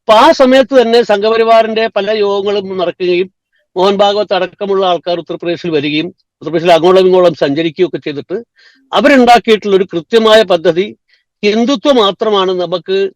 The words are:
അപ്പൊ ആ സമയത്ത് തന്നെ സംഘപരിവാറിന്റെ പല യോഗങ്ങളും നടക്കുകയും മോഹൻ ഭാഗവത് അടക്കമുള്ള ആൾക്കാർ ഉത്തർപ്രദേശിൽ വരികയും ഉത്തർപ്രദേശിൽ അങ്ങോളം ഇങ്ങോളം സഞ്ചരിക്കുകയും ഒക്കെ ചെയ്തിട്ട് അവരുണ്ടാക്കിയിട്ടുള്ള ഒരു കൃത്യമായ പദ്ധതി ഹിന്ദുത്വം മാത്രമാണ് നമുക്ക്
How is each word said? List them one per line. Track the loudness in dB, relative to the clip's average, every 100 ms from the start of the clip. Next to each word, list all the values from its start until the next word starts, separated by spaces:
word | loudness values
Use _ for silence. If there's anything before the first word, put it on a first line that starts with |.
അപ്പൊ | 2
ആ | 2 4
സമയത്ത് | 2 2 2 2 2
തന്നെ | 2 2
സംഘപരിവാറിന്റെ | 2 0 0 0 2 2 2 -2 -4 -4
പല | -4
യോഗങ്ങളും | -2 -2 -2 -4 -6 -6 -6
നടക്കുകയും | -6 -4 -4 -2 -4 _ _ _ _ -2
മോഹൻ | -2 2
ഭാഗവത് | 0 0 -2
അടക്കമുള്ള | -4 -4 _ -6 -2 0
ആൾക്കാർ | -2 -4 -8
ഉത്തർപ്രദേശിൽ | -8 -10 -8 -6 -4
വരികയും | -4 -2 -4 -6
ഉത്തർപ്രദേശിൽ | _ _ _ -8 -4 2
അങ്ങോളം | 2 4 4 4
ഇങ്ങോളം | 4 2
സഞ്ചരിക്കുകയും | 0 -4 -2 -4 -2 -4
ഒക്കെ | -4
ചെയ്തിട്ട് | -10 -12 -10 -12 -12 _ _ _ _
അവരുണ്ടാക്കിയിട്ടുള്ള | -2 2 4 4 4 4 -2 0 -2
ഒരു | -2
കൃത്യമായ | -6 -2 0 4 2
പദ്ധതി | 2 0 0 -2 -4 -8 _ _ _ _
ഹിന്ദുത്വം | -2 0 0 -2 0 2
മാത്രമാണ് | 2 0 -2 -2 -2
നമുക്ക് | -4 -4 -6 -4 -4 -4